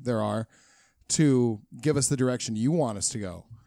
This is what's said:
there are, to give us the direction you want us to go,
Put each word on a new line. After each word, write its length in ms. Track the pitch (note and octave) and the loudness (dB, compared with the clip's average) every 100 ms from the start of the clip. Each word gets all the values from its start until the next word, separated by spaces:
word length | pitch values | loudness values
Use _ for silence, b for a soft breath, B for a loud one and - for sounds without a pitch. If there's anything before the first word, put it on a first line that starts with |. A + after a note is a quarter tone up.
there 180 | B2 A2+ | -2 0
are, 260 | G#2+ A2 A2 b b b b b - | 0 -2 -6 b b b b b -4
to 500 | - D3 B2+ A#2+ G#2+ - B2 | 2 4 4 2 0 -8 -4
give 160 | D3 C#3+ | 0 0
us 120 | C3 | 2
the 80 | C#3+ | 2
direction 360 | B2+ A#2+ - A2 | 0 0 -4 -2
you 140 | B2+ | 0
want 260 | E3+ B2+ G2+ | 2 0 -2
us 100 | - | -4
to 80 | A2+ | -4
go, 280 | F#2+ F2 - A2+ | -8 -10 -16 -20